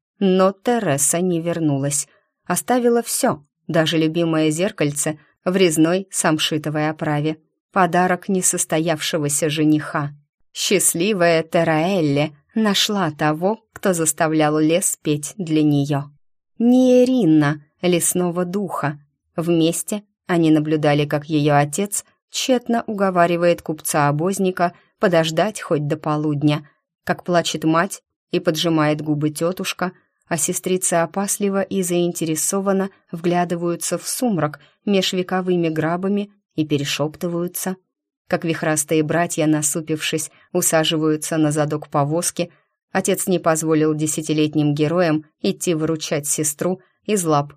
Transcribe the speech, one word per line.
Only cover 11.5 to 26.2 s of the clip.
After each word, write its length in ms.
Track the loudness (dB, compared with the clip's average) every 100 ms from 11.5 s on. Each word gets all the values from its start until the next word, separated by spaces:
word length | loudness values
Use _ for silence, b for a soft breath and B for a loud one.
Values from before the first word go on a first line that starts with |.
| 0 2 2 2 0 2 2 -2 b b
нашла 560 | 0 0 2 0 0 -2
того, 500 | 0 -2 0 -2 -2 _
кто 180 | -4 -2
заставлял 640 | 0 -2 0 0 2 2 2
лес 400 | 2 2 0 -4
петь 320 | -2 -2 -4 -10
для 260 | -2 2
неё. 420 | 4 2 2 -2 -4 _ _ _ _ 0
Ниеринна, 1040 | 4 6 6 6 6 4 4 4 4 -2 -10 _
лесного 600 | 0 0 0 -2 -2 -2
духа. 540 | -4 -4 -6 -4 -6 -6 _ _ _ -6
Вместе 680 | 0 2 2 0 -6 -8 -10 _ -2
они 240 | 2 4
наблюдали, 560 | 2 0 0 2 2 0
как 200 | -4 -2
её 280 | 0 2
отец 500 | 2 2 -2 -4 -6 -10 _ _
тщетно 520 | -6 0 0 0 -4 -4
уговаривает 720 | -2 0 4 2 4 2 0
купца-обозника 1120 | -4 -8 -2 0 2 2 -2 0 -2 0 -2 b b b
подождать 600 | 2 2 2 0 -2 -4
хоть 260 | -2 -2 -2
до 100 | -4
полудня, 720 | -2 -2